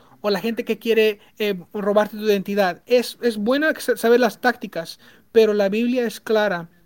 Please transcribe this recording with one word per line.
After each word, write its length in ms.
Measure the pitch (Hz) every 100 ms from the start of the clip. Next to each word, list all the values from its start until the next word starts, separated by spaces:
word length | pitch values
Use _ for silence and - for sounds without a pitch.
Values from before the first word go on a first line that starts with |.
| _ _
o 100 | 208
la 80 | 190
gente 260 | 226 226
que 140 | 233 214
quiere, 400 | 233 220 214 208 _ -
eh, 200 | 208 185 160
robarte 420 | 214 202 202 208 214
tu 60 |
identidad. 600 | 214 202 190 202 185 170 -
Es, 320 | 247 233 -
es 160 | 240 220
bueno 280 | 202 277 311 -
sa-, 200 | - 226
saber 240 | 226 240
las 200 | 233 -
tácticas, 600 | 247 - 208 165 165 - - - _
pero 200 | 226 214
la 160 | 208 196
Biblia 380 | 214 240 247 233
es 140 | -
clara 500 | - 220 208 175 170 _